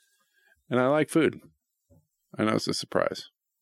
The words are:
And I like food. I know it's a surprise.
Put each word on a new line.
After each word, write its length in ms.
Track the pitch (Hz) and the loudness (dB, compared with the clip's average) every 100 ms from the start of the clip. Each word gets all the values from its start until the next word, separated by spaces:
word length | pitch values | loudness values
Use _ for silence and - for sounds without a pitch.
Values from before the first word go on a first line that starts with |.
| _ _ _ _ _ _ - | _ _ _ _ _ _ -4
And 100 | 123 | 0
I 80 | 127 | 2
like 220 | 151 147 | 2 2
food. 300 | 165 131 - - _ _ _ _ - _ _ _ - | 2 2 0 -10 _ _ _ _ -20 _ _ _ -2
I 60 | 107 | 0
know 100 | 110 | 0
it's 120 | - | -2
a 60 | |
surprise. 520 | - - - - 95 - _ _ _ | -6 -4 -2 -2 -4 -10 _ _ _